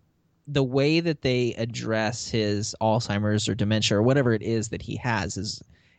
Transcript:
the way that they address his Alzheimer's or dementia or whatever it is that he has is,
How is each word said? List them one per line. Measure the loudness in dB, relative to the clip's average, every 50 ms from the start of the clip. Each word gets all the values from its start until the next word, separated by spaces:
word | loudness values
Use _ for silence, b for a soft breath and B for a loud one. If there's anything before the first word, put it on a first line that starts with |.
| _ _ _ _ _ _ _ _ _
the | -4 0 0 0
way | 2 2 2 4 4 4 2
that | 2 0 -2 0
they | 0 0 2 2 2 0 0
address | -2 -4 -4 -4 -6 -4 -2 0 0 0 0 -2 -4 -8 -4
his | -2 0 0 2 0 -2 -2 -6 -6 -2
Alzheimer's | 0 2 2 2 0 0 -2 0 0 2 0 0 0 -2
or | -2
dementia | 0 0 2 2 2 2 2 2 4
or | 4
whatever | 4 4 4 4 2 2
it | 0
is | 0 -2 -2 -2 -2 -4
that | -8 -10
he | -8 -8 -10 -6
has | -4 -2 -2 -2 -2 -4 -6 -6
is, | -8 -8 -10 -12 -14 b b b b b b